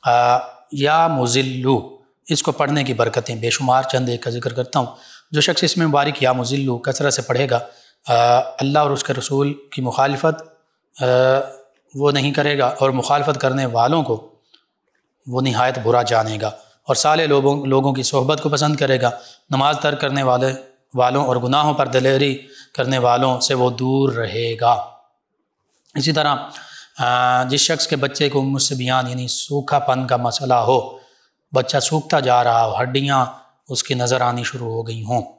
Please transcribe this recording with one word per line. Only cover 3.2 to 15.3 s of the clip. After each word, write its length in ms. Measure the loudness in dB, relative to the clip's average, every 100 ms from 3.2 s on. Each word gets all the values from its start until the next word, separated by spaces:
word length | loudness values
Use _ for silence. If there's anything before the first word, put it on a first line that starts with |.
| -4 -6
बेशुमार, 420 | -4 -2 2 2 2
चंद 240 | -2 -2
एक 140 | -4
का 80 | -4
जिक्र 220 | -6 -6
करता 260 | -6 -4 -2
हूँ। 160 | -2 -6 -20 -20 _
जो 80 | -2
शख्स 220 | 0 0
इसमें 220 | 0 0 2
मुबारक 380 | 2 0 0
या 100 | 0 2
मुज़िल्लु 420 | 0 -2 -2 -2 -4
कसरत 280 | -2 0
से 80 | -2
पढ़ेगा, 420 | -2 -2 0 0 -4 -20 _ _ -2
आ, 100 | 2 6 4 2 -4
अल्लाह 220 | 0 2
और 80 | 2
उसके 200 | 0 -4 -4
रसूल 400 | -2 0 -2 -4 -12
की 80 | -6
मुखालफत, 680 | -6 0 0 2 0 -2 -8 _ _ _ _ -4
आ, 120 | 2 4 4 2 0 -12 -20 _ _
वो 180 | -2 0
नहीं 200 | 2 0
करेगा 360 | 0 0 2 0 2
और 100 | 0
मुखालफत 440 | 0 0 0 0 0
करने 280 | 0 0 -2 2
वालों 280 | 2 2
को 220 | 0 -4 -6 _ _ _ _ _ _ _ _ _
वो 140 | -8